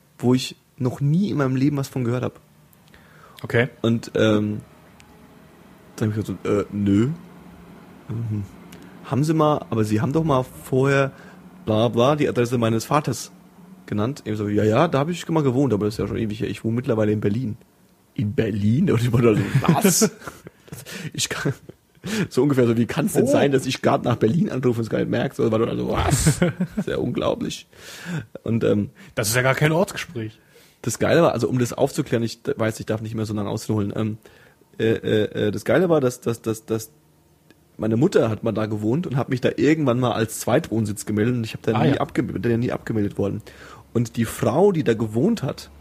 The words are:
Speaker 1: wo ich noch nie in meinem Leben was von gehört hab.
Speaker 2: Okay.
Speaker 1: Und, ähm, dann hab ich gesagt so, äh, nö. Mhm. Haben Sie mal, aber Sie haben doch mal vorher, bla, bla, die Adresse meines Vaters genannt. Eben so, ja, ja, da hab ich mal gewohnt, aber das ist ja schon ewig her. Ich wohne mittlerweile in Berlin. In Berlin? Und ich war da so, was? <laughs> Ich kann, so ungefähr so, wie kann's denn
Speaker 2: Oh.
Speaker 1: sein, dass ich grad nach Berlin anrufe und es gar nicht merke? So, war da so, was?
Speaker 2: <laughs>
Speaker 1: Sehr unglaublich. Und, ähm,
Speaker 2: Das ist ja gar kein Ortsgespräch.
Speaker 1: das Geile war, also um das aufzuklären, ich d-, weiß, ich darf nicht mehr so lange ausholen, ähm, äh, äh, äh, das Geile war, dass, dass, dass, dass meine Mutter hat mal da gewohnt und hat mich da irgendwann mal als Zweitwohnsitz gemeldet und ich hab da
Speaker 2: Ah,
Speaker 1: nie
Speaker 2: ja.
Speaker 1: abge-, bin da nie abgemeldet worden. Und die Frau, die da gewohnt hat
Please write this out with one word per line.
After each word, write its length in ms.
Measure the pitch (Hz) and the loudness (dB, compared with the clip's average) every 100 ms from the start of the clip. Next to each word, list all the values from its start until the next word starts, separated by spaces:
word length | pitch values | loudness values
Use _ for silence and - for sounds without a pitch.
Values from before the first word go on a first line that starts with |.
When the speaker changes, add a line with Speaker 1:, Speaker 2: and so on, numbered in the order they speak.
| _ - | _ -4
Speaker 1:
wo 160 | 120 | 0
ich 220 | 127 - - _ - | 0 0 -14 _ -6
noch 240 | 127 - | -6 -2
nie 300 | 143 165 202 | 0 0 0
in 60 | 147 | 0
meinem 200 | 135 131 | 0 0
Leben 200 | 139 143 | 0 0
was 120 | 139 | -4
von 160 | 135 | -4
gehört 180 | 117 123 | -2 -2
hab. 180 | 117 - _ _ _ _ _ - - - - - | -4 -8 _ _ _ _ _ -20 -20 -20 -20 -16
Speaker 2:
Okay. 260 | - 117 117 - | -2 0 0 0
Speaker 1:
Und, 300 | 113 117 - | -2 0 -2
ähm, 460 | 104 110 107 107 104 - - - - - - - - - - - - - - | 0 2 2 0 -6 -10 -20 -20 -20 -20 -20 -20 -20 -20 -20 -20 -20 -16 -4
dann 160 | 110 | -4
hab 60 | 107 | -2
ich 60 | 92 | -6
gesagt 140 | 92 | -6
so, 60 | - 101 | -2 -2
äh, 40 | - | -2
nö. 380 | 101 101 98 123 170 - - - - - - - - - | -2 2 4 2 -2 -12 -20 -20 -20 -20 -20 -20 -20 -12
Mhm. 360 | 113 113 107 98 - - - - - | -8 -6 -6 -6 -12 -20 -20 -20 -18
Haben 200 | - 123 | -4 0
Sie 100 | 151 | 2
mal, 300 | 160 151 147 - | 4 2 2 -2
aber 140 | 113 | -2
Sie 160 | 107 107 | 2 2
haben 120 | 131 | 0
doch 100 | 156 | 0
mal 200 | 160 131 | 2 0
vorher, 680 | 127 - - 131 135 139 135 - - - - - | 0 -8 -2 0 2 2 0 -4 -20 -20 -20 -10
bla, 240 | - 110 117 | -2 2 2
bla, 260 | 113 127 | 4 2
die 140 | 151 143 | 4 0
Adresse 280 | 113 120 123 | 0 0 2
meines 260 | 113 113 | 2 0
Vaters 480 | - 147 151 120 - - - - - - - | 0 -2 0 -6 -8 -18 -20 -20 -20 -18 -6
genannt. 360 | 104 110 143 | -2 -2 -2
Eben 120 | - 107 | -6 -4
so, 120 | 104 | 0
ja, 140 | 104 | 2
ja, 220 | 107 110 170 | 4 4 2
da 140 | 135 | 2
hab 80 | 147 | -2
ich 180 | 170 - | -4 -2
mal 140 | 160 | 0
gewohnt, 300 | 139 123 143 | 2 2 2
aber 140 | 135 104 | 2 0
das 80 | |
ist 40 | 107 | -2
ja 80 | 101 | -4
schon 100 | 101 | -4
ewig 220 | 110 110 | -4 -4
her. 80 | - | -6
Ich 140 | 107 | -4
wohne 140 | 113 117 | -4 -2
mittlerweile 340 | 135 113 107 | 0 0 2
in 80 | 107 | 2
Berlin. 360 | 104 107 113 104 - _ _ _ _ | 0 -2 -4 -8 -14 _ _ _ _
In 180 | - 104 | -6 -4
Berlin? 560 | 104 113 107 104 123 180 | 0 -2 0 2 2 2
Und 80 | 113 | 2
ich 120 | 120 | 2
war 100 | 117 | 4
da 120 | 117 | 4
so, 60 | 104 98 139 - | 4 2 2 4
was? 440 | 170 208 - 220 - | 4 4 4 2 -2
<laughs> 40 | - - - _ - - - 190 165 | -18 -18 -20 _ -20 -20 -16 -14 -12
Ich 140 | - - | -8 -6
kann, 240 | - 151 - - - _ _ 180 220 180 | -4 -4 -6 -10 -20 _ _ -8 -4 -2
so 140 | - | 0
ungefähr 240 | 143 131 117 | 2 4 4
so, 100 | 117 | 2
wie 80 | 117 | 0
kann's 280 | - 135 | 0 -2
denn 100 | 139 | 2
Speaker 2:
Oh. 80 | 131 | 2
Speaker 1:
sein, 180 | - 143 | 4 4
dass 120 | 135 131 | 2 0
ich 140 | 127 | -2
grad 220 | 123 139 | 0 0
nach 120 | 120 113 | 0 2
Berlin 340 | 110 170 208 | 2 2 0
anrufe 280 | 127 127 117 | 0 0 0
und 40 | |
es 60 | 113 | -2
gar 80 | - | -4
nicht 120 | 110 | -2
merke? 240 | 117 131 | -2 -2
So, 160 | - 120 | -2 0
war 80 | 110 | 0
da 160 | 113 | 0
so, 140 | 120 123 | -2 -4
was? 500 | 107 - - 160 - 175 - | -2 0 0 2 2 0 -2
Speaker 2:
<laughs> 240 | 185 - | -6 -6
Speaker 1:
Sehr 160 | - - | -6 -4
unglaublich. 680 | - - - - - - - - - - 170 165 110 - | -4 -2 -2 -2 -6 -10 -14 -20 -20 -18 -10 -10 -10 -10
Und, 180 | 117 113 | -4 0
ähm, 260 | 107 107 101 - - | 0 0 -2 -8 -14
Speaker 2:
Das 140 | - 104 | -6 -2
ist 60 | |
ja 80 | 123 | 0
gar 120 | 127 | 2
kein 180 | 131 151 | 2 2
Ortsgespräch. 640 | 160 208 - - 123 110 - _ _ - _ | 2 -2 -4 -10 -8 -10 -12 _ _ -20 _
Speaker 1:
das 160 | - - | -8 -2
Geile 240 | 123 139 | 2 4
war, 100 | 165 | 4
also 160 | - 120 | 2 0
um 100 | 127 | 0
das 140 | 120 | 0
aufzuklären, 500 | - 139 - 139 117 | 0 -2 -2 -2 -2
ich 200 | 117 - | -2 -6
d-, 120 | - - | -6 -2
weiß, 220 | 110 - | -2 -4
ich 60 | - | -4
darf 140 | 107 | -6
nicht 140 | 110 | -4
mehr 100 | 113 | -6
so 80 | 107 | -4
lange 140 | 107 101 | -4 -4
ausholen, 440 | 110 - 110 101 - | -6 -2 -2 -2 -2
ähm, 220 | 110 107 - - - _ _ - | -4 -6 -12 -20 -20 _ _ -2
äh, 60 | 110 | 0
äh, 560 | 110 110 110 104 - 107 | 0 0 0 0 -2 -2
äh, 40 | |
das 140 | 101 | -2
Geile 240 | - 131 180 | 0 2 4
war, 120 | 156 | 2
dass, 180 | 127 123 | 0 -2
dass, 220 | - 113 | -6 -6
dass, 240 | 113 110 - | -4 -6 -4
dass 240 | 110 - _ _ _ _ _ _ _ _ - | -6 -6 _ _ _ _ _ _ _ _ -6
meine 180 | 110 120 | -2 2
Mutter 320 | 170 202 117 | 4 4 2
hat 160 | 107 | 0
mal 80 | 113 | -4
da 140 | 107 107 | -2 -4
gewohnt 400 | 107 107 139 180 | -4 -2 -2 -2
und 100 | 127 | -4
hat 120 | 117 | -2
mich 100 | 127 | -2
da 100 | 123 - | -2 2
irgendwann 420 | 131 160 139 120 | 2 2 2 2
mal 140 | 123 | 0
als 260 | 104 110 - | 0 -2 -4
Zweitwohnsitz 640 | - 127 170 110 104 101 - | 0 0 2 -2 -2 -4 -4
gemeldet 280 | 104 113 | 0 0
und 100 | 123 | 0
ich 100 | 110 | -4
hab 80 | - | -6
da 100 | - | -2
Speaker 2:
Ah, 120 | 113 | 2
Speaker 1:
nie 100 | 151 | 2
Speaker 2:
ja. 60 | 139 | 2
Speaker 1:
abge-, 220 | - - | -2 -2
bin 200 | 127 - | -4 -2
da 140 | 117 117 | 0 0
nie 140 | 123 | 0
abgemeldet 440 | - - 113 101 - | -4 -4 -2 -2 -2
worden. 220 | 101 104 - - - - - | -4 -4 -10 -20 -20 -20 -6
Und 220 | 117 120 - | -4 -2 -2
die 100 | 110 | -4
Frau, 440 | - - 131 208 | 0 2 4 4
die 140 | 165 | 4
da 80 | 123 | 2
gewohnt 480 | 107 113 110 175 233 | 2 0 2 2 2
hat 280 | 139 - - - | -2 -6 -12 -20